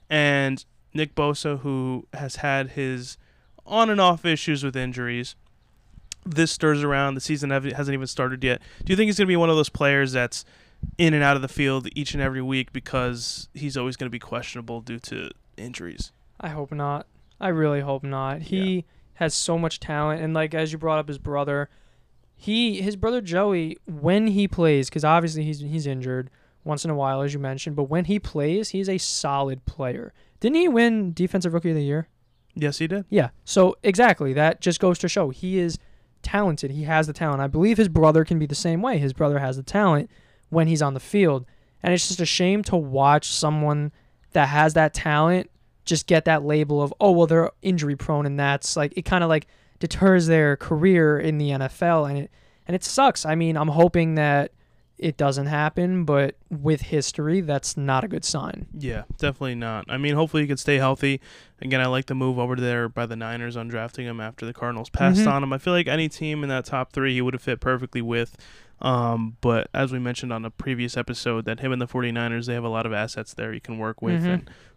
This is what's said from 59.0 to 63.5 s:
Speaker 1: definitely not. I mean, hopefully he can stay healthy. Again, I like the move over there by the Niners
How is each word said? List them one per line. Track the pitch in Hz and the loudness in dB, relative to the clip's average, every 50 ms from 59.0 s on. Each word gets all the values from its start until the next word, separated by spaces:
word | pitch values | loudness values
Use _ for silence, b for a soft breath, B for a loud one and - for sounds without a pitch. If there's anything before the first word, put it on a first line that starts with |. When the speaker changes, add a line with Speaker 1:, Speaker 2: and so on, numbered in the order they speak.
| - - - - | -8 -10 -6 -4
Speaker 1:
definitely | 151 143 135 - 139 127 120 | -2 -4 -2 -4 -6 -6 -6
not. | 117 117 113 110 104 - | -6 -6 -6 -6 -8 -6
I | - 127 | -6 -4
mean, | 131 143 147 147 | -2 0 2 2
hopefully | 151 165 156 - 156 | 2 2 2 2 0
he | 147 | 0
can | 143 139 | 0 -2
stay | - - 147 143 | -2 0 2 2
healthy. | 131 131 131 135 - 143 139 139 131 B B B B B B B _ | 4 2 2 0 0 0 0 0 -2 B B B B B B B _
Again, | - 131 131 127 | -6 -2 0 0
I | 127 | 0
like | 127 127 135 135 | 0 0 -2 -2
the | - 135 | -4 -4
move | 131 131 131 127 123 | -2 0 0 0 0
over | 123 123 127 | -2 -2 -2
there | 127 123 123 120 120 117 117 | -2 -2 -2 -2 -2 -2 -4
by | 117 117 120 | -4 -6 -6
the | 117 113 | -6 -6
Niners | 113 113 113 117 120 120 120 | -8 -8 -8 -8 -8 -8 -8